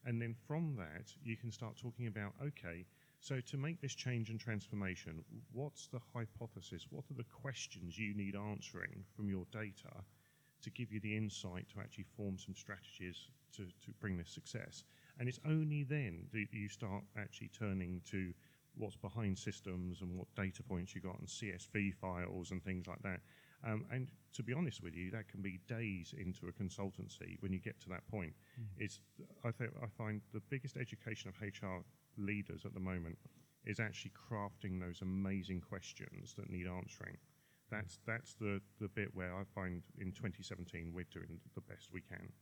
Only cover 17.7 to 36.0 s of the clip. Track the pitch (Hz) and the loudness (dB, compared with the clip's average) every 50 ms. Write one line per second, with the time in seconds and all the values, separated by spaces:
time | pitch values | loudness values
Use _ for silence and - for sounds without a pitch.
17.7 | 95 95 90 87 90 90 - - - 95 95 90 85 - - - - - _ - | 6 6 4 2 0 -2 -2 0 2 2 2 2 0 -6 -12 -20 -20 -20 _ -12
18.7 | - - 110 101 - - - 98 - 117 110 98 95 95 - 107 95 - - 101 | -2 -2 -2 -2 -2 -4 -4 -2 2 4 6 6 6 4 2 -2 -2 -2 -2 -2
19.7 | 90 90 90 90 87 - 98 90 90 92 - - - - 98 95 - - - - | 0 2 2 0 0 0 -2 -2 0 -2 -2 -2 2 2 2 2 2 -2 -2 0
20.7 | 95 87 90 101 - 98 - 92 90 - - - - - 113 101 90 92 - - | 2 2 2 0 -4 -4 -4 -2 -4 -4 -4 -4 -4 -2 -2 -2 -2 -4 -6 2
21.7 | - 110 101 98 90 - - 92 90 87 90 90 95 92 85 - 92 90 - 98 | 4 6 6 6 4 2 0 0 2 2 2 0 0 -2 -2 0 -2 -2 0 0
22.7 | 92 90 87 90 85 - - 98 90 87 - - - - - - - - - 113 | 0 0 0 -2 -6 -4 -2 -2 -2 -2 -4 -12 -20 -20 -20 -20 -16 -4 0 0
23.7 | 107 110 107 - 120 131 127 - - - - - - - 117 113 117 160 180 131 | 2 2 2 0 0 0 0 -2 -6 -16 -20 -6 -4 -2 0 2 4 4 4 2
24.7 | - - 87 87 80 85 90 90 101 113 104 - - 98 98 101 92 90 - - | 2 -2 -6 -4 -2 0 0 0 0 -2 -4 -4 -4 -2 -2 -2 -2 -2 -2 -2
25.7 | 120 113 117 107 95 90 80 - - - 92 87 90 - - 90 87 - 101 90 | 0 2 4 2 2 2 -2 -4 -4 -2 0 0 0 0 -2 -4 0 2 0 0
26.7 | - - 98 95 - - - 98 - - 90 90 90 90 101 95 95 90 - 113 | 2 2 0 0 0 -2 -6 -6 -6 -8 -6 -6 -4 0 2 4 4 4 2 -2
27.7 | - - - 90 92 87 - - 110 104 87 78 - - - - - 123 113 104 | -4 -4 -6 -4 -4 -4 -2 0 0 0 0 0 -4 -10 -18 -12 -8 -6 -4 -4
28.7 | 95 - 110 101 - - - - - - - - - - - 120 113 - 123 110 | 0 0 0 0 0 -6 -12 -16 -14 -14 -14 -12 -10 0 2 2 2 2 0 0
29.7 | - - 120 107 - - 113 107 107 104 - - - 110 - - 139 131 127 135 | 0 -2 -4 -4 -2 0 2 2 2 2 0 -2 -4 -4 0 0 -2 0 0 -2
30.7 | - - 123 - - - - 113 110 - - 95 92 - 107 101 95 - 107 98 | -2 -2 -2 -2 -2 -6 -2 -4 -2 -2 -4 -6 -4 -2 -2 -2 -2 -2 0 0
31.7 | 90 90 87 - - - - _ - - 101 98 104 104 98 - - - - 101 | 0 -2 -4 -8 -16 -20 -20 _ -4 0 4 4 4 4 2 0 -4 -4 -4 -4
32.7 | - 95 92 92 92 90 82 85 85 - - - - - - - - _ - 110 | -2 0 2 2 2 2 2 0 -4 -6 -10 -18 -18 -18 -20 -20 -20 _ 0 0
33.7 | 104 - 113 104 92 - - 101 - - - - 117 104 101 101 - - - 98 | 4 4 2 2 2 -4 -6 -6 -8 -10 -4 0 2 2 2 0 -2 -2 0 0
34.7 | 92 92 90 87 85 - 95 92 92 98 98 95 98 98 87 85 92 87 - - | 2 2 2 0 -2 0 2 4 4 6 6 6 4 4 2 2 0 0 0 -2
35.7 | 104 95 - - - - | -4 -4 -4 -6 -8 -8